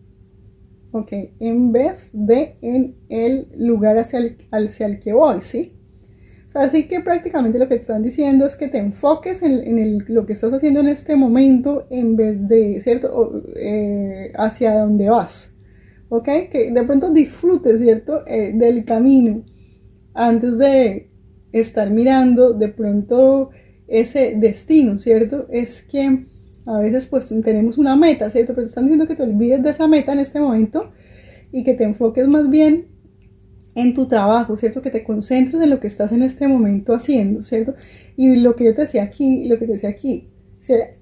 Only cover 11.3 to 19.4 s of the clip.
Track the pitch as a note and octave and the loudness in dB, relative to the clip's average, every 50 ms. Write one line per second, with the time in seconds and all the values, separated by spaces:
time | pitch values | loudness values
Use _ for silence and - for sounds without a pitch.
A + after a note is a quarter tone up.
11.3 | A#3 B3+ C4+ C4+ C4 B3 B3+ C#4+ C#4+ C4+ - - B3+ B3+ A#3 A3+ A3+ A3 A3 G#3+ | 4 4 4 4 4 2 2 -2 -4 -4 -8 -8 -6 -4 -2 0 0 0 0 -2
12.3 | G#3+ G3 G3 G3 A3+ A3+ G#3+ G#3 G3 G3 - B3+ A#3 B3+ - - - A#3+ A3 - | -2 -4 0 2 2 4 4 2 -2 -4 -2 -2 -2 -2 -2 -4 -2 -2 -2 -2
13.3 | - - - - - - - G#3 G#3 G#3+ G#3 G3+ G3+ G3+ G3 G3 F#3+ F#3+ F#3+ - | -4 -10 -12 -12 -12 -10 -8 -6 -4 -4 -4 -4 -4 -6 -6 -8 -10 -12 -14 -12
14.3 | - - G#3+ A3 - - A#3+ A3 G#3+ G#3+ G#3+ G#3 G#3 G3+ G3 G3+ A#3 A3+ E3+ - | -6 -4 -4 -4 -2 -2 -2 0 2 2 2 2 0 2 2 2 2 0 0 -4
15.3 | - - - - _ _ - _ _ - - - _ - - - A#3 A#3 A#3 C#4+ | -12 -20 -20 -20 _ _ -20 _ _ -20 -20 -20 _ -20 -12 -6 -6 -4 -2 -2
16.3 | C#4+ E4 F#4 - - C4+ A3 - A#3 B3 A#3 B3+ C#4 C#4 D#4 F4 D#4 D#4+ C#4 - | -2 -2 -4 -4 -4 -4 -4 -2 -2 -2 0 0 0 0 0 2 2 2 2 2
17.3 | - - - F4 F#4 F4 - B3+ A3 A3+ A#3+ A#3 A3 A3 - - D4+ D4+ - - | -4 -4 0 0 0 2 2 2 2 4 4 2 2 2 -2 -6 -6 -6 -6 -6
18.3 | A#3+ A3 G#3 G3 G#3 A3+ A#3+ A#3 B3 A#3 A3 - A3+ A3+ B3 C4+ C4+ C4 A#3+ A3 | -4 -4 -4 -2 0 2 2 2 2 0 -2 -2 0 2 4 6 6 6 4 2
19.3 | G#3 A3+ | 0 -4